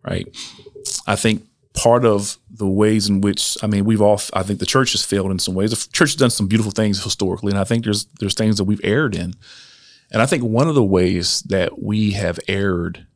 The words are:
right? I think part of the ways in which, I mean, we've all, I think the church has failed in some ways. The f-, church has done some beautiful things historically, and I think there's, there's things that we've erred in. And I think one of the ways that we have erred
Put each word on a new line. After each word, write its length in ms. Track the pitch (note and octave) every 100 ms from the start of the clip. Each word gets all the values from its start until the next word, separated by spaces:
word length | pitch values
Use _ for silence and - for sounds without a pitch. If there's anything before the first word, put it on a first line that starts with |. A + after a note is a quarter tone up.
right? 220 | - - - - - - - - - - -
I 100 | G2+
think 260 | A2+ A2 - _ _
part 320 | - A#2 A#2+ B2
of 320 | G#2 G2+ - _
the 180 | A2+ G2
ways 420 | F#2+ G#2+ A2 G2+
in 100 | G2
which, 360 | G2+ G2 - -
I 60 | G#2+
mean, 160 | G2+
we've 180 | G2+ G#2+
all, 200 | G#2 G2+ -
I 120 | -
think 160 | F#2+ G2+
the 60 | -
church 280 | C3+ C3
has 100 | -
failed 280 | - G2 F#2+
in 80 | F#2
some 140 | -
ways. 180 | F#2 G#2+
The 40 | A2+
f-, 140 | -
church 180 | - F3
has 40 | -
done 140 | B2+
some 180 | - G2
beautiful 240 | A2 G#2+
things 320 | F#2+ G#2+ G2
historically, 480 | G2+ - F#2+ F#2 G2+
and 80 | G2+
I 40 | G2
think 180 | A#2
there's, 220 | A2+ G2+ - -
there's 160 | G2+ -
things 220 | A2 G#2
that 60 | G2
we've 160 | G#2
erred 320 | - A2+ D3+ F2
in. 180 | F2+ - - - - _ _ _ _
And 100 | G#2+
I 40 | B2+
think 180 | D3
one 240 | A#2+ A2 D#3
of 60 | D3
the 80 |
ways 580 | G2+ F#2+ F2+ F#2 E2 - -
that 320 | G2 F2 -
we 300 | G#2 G#2+ G#2+
have 280 | G2 F2+ E2+ -
erred 580 | G2 G2 F2+ E2+ F2+ -